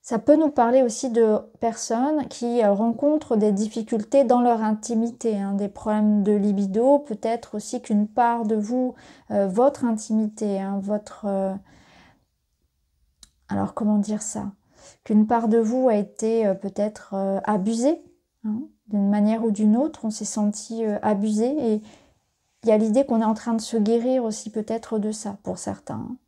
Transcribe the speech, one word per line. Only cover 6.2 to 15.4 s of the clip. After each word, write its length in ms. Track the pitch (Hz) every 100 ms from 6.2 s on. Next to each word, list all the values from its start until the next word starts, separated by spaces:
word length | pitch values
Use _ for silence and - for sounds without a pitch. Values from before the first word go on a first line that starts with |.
de 80 | 196
libido, 680 | 208 202 196 196 202 254 285
peut-être 560 | 294 214 226 233 -
aussi 260 | 214 - 247
qu'une 280 | - 208 214
part 360 | - 240 233
de 120 | 220 220
vous, 380 | 208 254 254 - - - _
euh, 160 | 208 196
votre 380 | 185 269 277
intimité, 760 | 240 220 - 220 214 214 214 196
hein, 200 | 190 196
votre... 440 | 196 208 208 - 202
Euh... 280 | 196 190 190 - - _ - - _ _ _ _ _ _ _ _ _ _ _ - _ -
Alors 260 | 202 202
comment 240 | - 214 208
dire 240 | 202 214
ça ? 280 | - 214 202 - _ _ - _
Qu'une 240 | - 214 214
part 180 | 233